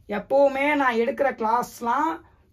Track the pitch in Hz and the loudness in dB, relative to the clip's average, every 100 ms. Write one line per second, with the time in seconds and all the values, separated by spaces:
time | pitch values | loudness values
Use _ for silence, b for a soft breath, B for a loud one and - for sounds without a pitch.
0 | - 208 - 269 285 269 285 294 262 226 | -10 -10 -2 2 4 2 0 2 2 2
1 | 233 254 269 - 220 240 - - 233 254 | 0 0 -2 0 0 0 -2 -6 -2 0
2 | 320 330 b b b | -2 -4 b b b